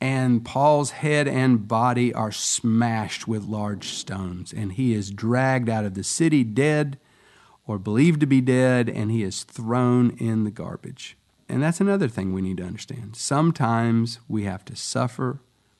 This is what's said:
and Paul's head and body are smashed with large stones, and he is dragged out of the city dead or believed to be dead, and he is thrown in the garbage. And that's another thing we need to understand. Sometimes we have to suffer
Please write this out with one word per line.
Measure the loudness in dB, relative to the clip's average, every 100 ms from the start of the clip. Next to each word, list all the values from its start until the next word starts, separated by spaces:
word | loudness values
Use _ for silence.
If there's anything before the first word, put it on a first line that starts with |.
and | -2 0 4 2
Paul's | 2 2 4 4 2
head | -2 0 2 2
and | 2 4 2 2
body | 0 2 2 0
are | 0 -4
smashed | -4 -4 -2 2 2 2 0 -4 -6 -6
with | -6
large | -4 -6 -4 -6 -8
stones, | -10 -8 -8 -8 -8 -10
and | -8 -6
he | -2 0
is | 0 -2
dragged | -4 0 2 2 2 0
out | -2
of | -2
the | -6
city | -6 0 2 4
dead | 2 2 2 2 0 -6 _ _ _ _ _ _ -8
or | -6
believed | 0 4 4 4
to | 4
be | 4
dead, | 4 4 4 4 0
and | -2 -2
he | 0
is | -2 -6
thrown | -12 -10 -2 2 4 4 4
in | 2 -2 0
the | -2
garbage. | -4 -10 -10 -12 -16 -18 -20 _ _ -6
And | -2
that's | 0 0
another | 0 2 0
thing | -2 -4
we | -2
need | -4 -6
to |
understand. | -8 -10 -12 -12 -12 -10
Sometimes | -2 2 2 2 0 2 2 2 0 -6 -6
we | -4
have | -4 -6
to | -10
suffer | -12 -6 -4 -4 -4 -6 -6 -16 _ _